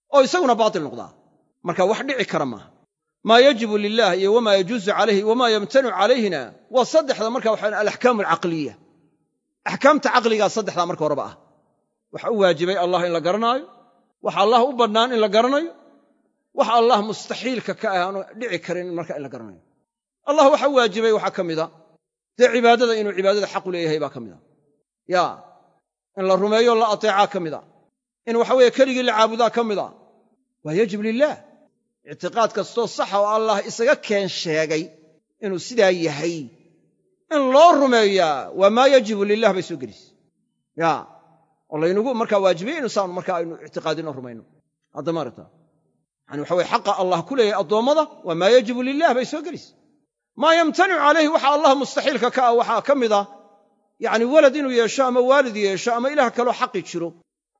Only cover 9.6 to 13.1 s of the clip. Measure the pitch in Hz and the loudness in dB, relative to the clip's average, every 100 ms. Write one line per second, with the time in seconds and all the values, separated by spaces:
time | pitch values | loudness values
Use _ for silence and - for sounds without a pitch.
9.6 | 202 185 269 302 247 240 226 220 196 233 | -10 0 2 2 2 0 0 0 0 -2
10.6 | 185 170 175 165 151 139 101 - _ _ | -6 -4 -4 -2 -4 -4 -8 -12 _ _
11.6 | _ _ _ _ _ - - 226 185 156 | _ _ _ _ _ -10 -4 0 2 2
12.6 | 175 196 175 180 175 | -2 -2 0 0 0